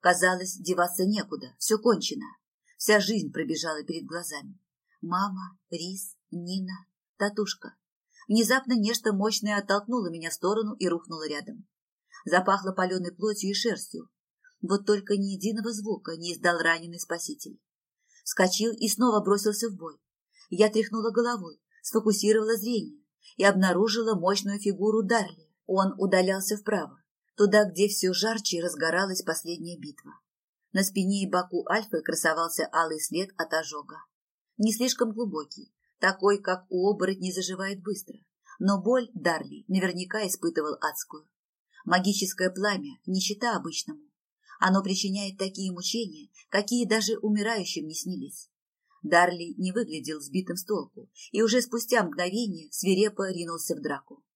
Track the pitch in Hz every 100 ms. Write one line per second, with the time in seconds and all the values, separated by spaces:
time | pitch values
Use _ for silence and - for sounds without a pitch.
0 | 180 175 185 180 185 - - 175 175 -
1 | 190 208 - - - _ - 214 233 208
2 | - - - - _ _ _ _ - 214
3 | 190 220 151 - 147 156 165 151 151 165
4 | 135 165 170 147 202 190 _ _ _ _
5 | 165 180 208 190 185 - _ 170 175 190
6 | - - _ 175 175 190 185 185 - _
7 | _ _ 202 208 202 - - _ _ _
8 | _ _ - 214 214 262 262 240 208 233
9 | 220 202 208 220 208 208 196 196 302 240
10 | 180 165 165 - 180 214 214 - 185 170
11 | - 165 156 147 - - - _ _ _
12 | _ - - 180 190 196 190 185 180 185
13 | 175 175 214 208 196 196 240 190 - -
14 | 165 _ _ _ _ _ 175 202 202 208
15 | 196 208 196 190 190 226 220 214 208 196
16 | - 165 170 165 175 175 165 165 170 170
17 | - 170 - 147 - - _ _ _ _
18 | _ _ - - 185 190 220 220 214 208
19 | 247 214 190 202 208 208 233 190 160 -
20 | _ _ _ _ _ 170 214 214 214 220
21 | 220 220 240 240 170 - _ _ - 220
22 | 214 202 208 220 214 226 214 233 160 -
23 | _ _ _ - 196 196 185 175 220 214
24 | 226 202 175 196 202 202 202 190 208 214
25 | 196 233 185 - _ _ - 190 190 196
26 | 190 185 185 190 190 208 208 208 156 -
27 | _ _ _ - 208 208 208 165 202 202
28 | 185 180 208 220 - 175 170 151 160 170
29 | 196 185 - 160 170 170 165 175 147 -
30 | - - _ _ _ _ _ 190 190 -
31 | 185 202 190 180 180 175 - 202 208 165
32 | 156 165 165 160 165 - 156 160 160 156
33 | - 160 190 - 165 160 156 151 147 151
34 | - _ _ _ _ - 214 220 247 -
35 | 226 214 233 156 143 - - _ _ _
36 | 185 190 196 202 202 185 _ 185 190 208
37 | 185 196 180 180 180 185 190 196 180 196
38 | - - _ _ _ - 190 202 202 254
39 | 233 - 160 160 143 143 - 190 180 175
40 | 180 214 196 - 165 165 151 - 156 -
41 | - 151 156 _ _ _ _ - - 180
42 | 190 196 185 - 185 185 202 196 - -
43 | - 185 185 208 240 202 143 160 - -
44 | _ _ _ _ _ - 185 190 190 190
45 | 202 196 196 196 190 190 190 175 190 233
46 | 214 151 147 _ _ 196 202 240 233 220
47 | 214 226 214 208 208 226 175 - 151 160
48 | 185 180 - - - _ _ _ _ _
49 | 156 170 175 175 170 - 185 190 233 156
50 | - 156 143 156 185 175 - 202 139 -
51 | - _ - 196 226 247 240 233 220 240
52 | 185 147 180 202 233 165 156 - 185 185
53 | 208 202 196 180 170 170 - 165 147 139
54 | _ - _